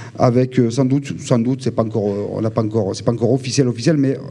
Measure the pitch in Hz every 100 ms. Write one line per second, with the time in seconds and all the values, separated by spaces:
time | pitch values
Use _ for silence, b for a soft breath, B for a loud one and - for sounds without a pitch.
0 | B - 127 120 127 131 117 120 131 139
1 | 139 - - 123 117 131 120 110 113 113
2 | 101 101 101 98 110 110 110 110 98 -
3 | - 117 110 131 131 120 123 113 123 156
4 | 135 135 -